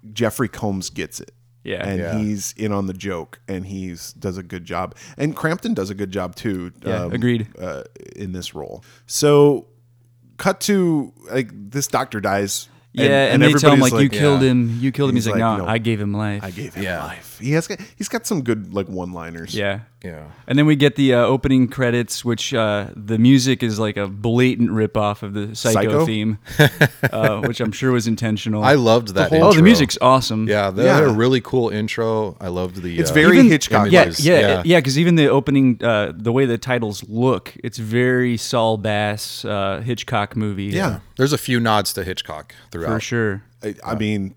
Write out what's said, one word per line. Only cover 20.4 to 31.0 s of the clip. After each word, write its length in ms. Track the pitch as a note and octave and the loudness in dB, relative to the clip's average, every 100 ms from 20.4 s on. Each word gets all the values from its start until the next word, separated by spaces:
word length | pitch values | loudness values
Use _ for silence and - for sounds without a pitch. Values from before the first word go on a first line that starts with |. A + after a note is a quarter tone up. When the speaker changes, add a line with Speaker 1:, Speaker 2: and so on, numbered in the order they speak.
| - | -4
Speaker 2:
And 100 | C3 | 2
then 60 | D3+ | 2
we 100 | D3+ | 4
get 200 | C#3+ - | 2 2
the, 180 | C3+ | 2
uh, 100 | A#2+ | 4
opening 440 | A#2 C3 C3+ C3 B2+ | 2 0 2 2 2
credits, 560 | - B2 A#2+ A#2 - A#2+ | 0 -2 0 -4 -6 -4
which, 280 | A#2 - | -4 -4
uh, 340 | A#2+ A2 G#2 G2 - | -2 -2 -2 -6 -12
the 220 | G#2 A2 | -4 4
music 460 | A#2+ C3+ B2+ B2 | 6 6 4 0
is, 160 | A#2+ G#2 | -2 -2
like, 180 | A2 G#2 | -4 -4
a 100 | G2+ | -6
blatant 640 | G2+ A2 A#2 B2+ A2+ A#2 | -4 -2 2 2 2 0
rip-off 520 | A2 G#2+ A2 G#2 G2+ | 0 -2 0 -2 -4
of 100 | G#2 | -8
the 220 | G2+ G#2 A2 | -8 -8 -4
Psycho 180 | B2 | 0
Speaker 1:
Psycho? 320 | G#2+ G#2+ C#3+ D#3+ | 0 2 0 0
Speaker 2:
theme, 320 | A2 G#2+ G#2+ - - | -2 -2 -4 -8 2
Speaker 3:
<laughs> 540 | D3 - D3+ - C3 | 2 4 0 0 -4
Speaker 2:
uh, 300 | A2 A2 G#2 | 0 0 0
which 180 | C3 A#2 | -4 -2
I'm 100 | A2+ | -4
sure 200 | G2+ C3 | -2 0
was 160 | B2 A2+ | 0 0
intentional. 560 | A2 A2+ G#2+ - G#2+ | -2 -2 -4 -4 0
Speaker 3:
I 100 | A#2+ C#3+ | 4 4
loved 340 | A#2 A#2 A2+ F#2+ | 6 2 2 -2
that 140 | F#2 | 2
Speaker 1:
The 80 | D#3+ | 4
whole 80 | F3 | 6
Speaker 2:
Oh, 60 | |
the 60 | F3 | 8
Speaker 3:
intro. 40 | F3 | 8
Speaker 2:
music's 320 | A3 C#3+ - | 6 4 2
awesome. 460 | B2+ C3 B2+ A2 A2 | 4 4 2 -4 0
Speaker 3:
Yeah, 220 | G#2 G2+ | 0 0
they 140 | F#2+ B2 | 2 4
Speaker 1:
Yeah. 100 | |
Speaker 3:
had 80 | C3 | 4